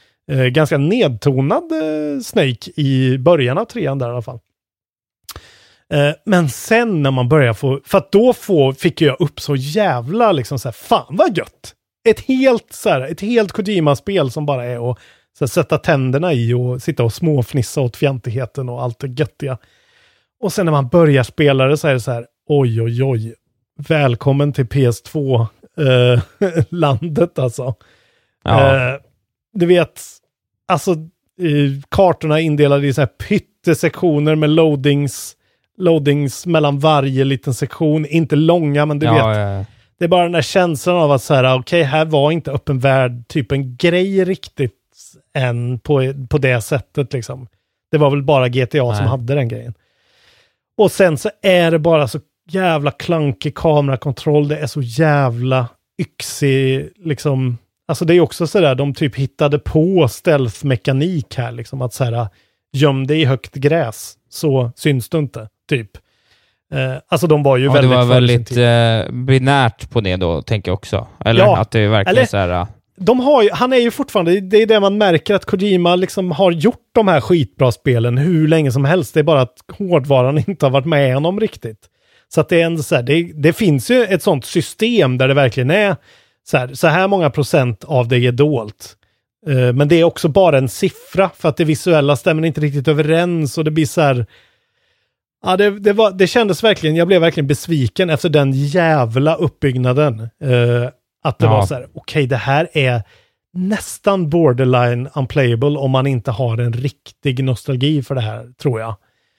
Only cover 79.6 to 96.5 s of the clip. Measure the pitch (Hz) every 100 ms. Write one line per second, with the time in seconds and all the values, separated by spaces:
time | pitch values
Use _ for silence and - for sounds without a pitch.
79.6 | - - 196 170 135 135 127 151 131 190
80.6 | 139 135 139 147 135 127 160 202 214 -
81.6 | 117 107 _ _ _ _ _ - 147 170
82.6 | 165 165 135 143 123 156 170 156 143 -
83.6 | 202 143 - 247 214 190 - 147 - 175
84.6 | - - 226 233 139 127 131 139 131 -
85.6 | 127 196 202 156 _ _ _ _ - 139
86.6 | 127 135 170 160 196 196 151 151 139 156
87.6 | 123 113 - 139 120 127 123 123 147 135
88.6 | 107 - - _ _ _ _ _ 170 131
89.6 | 123 123 147 170 170 - 170 165 180 139
90.6 | 131 - 190 - - 175 196 - 165 -
91.6 | 156 156 185 160 139 139 - 156 160 156
92.6 | 151 143 131 151 156 165 175 170 143 -
93.6 | 156 156 151 - 147 123 113 _ _ _
94.6 | _ _ _ _ _ _ _ _ 185 185
95.6 | 202 208 208 202 214 185 180 240 214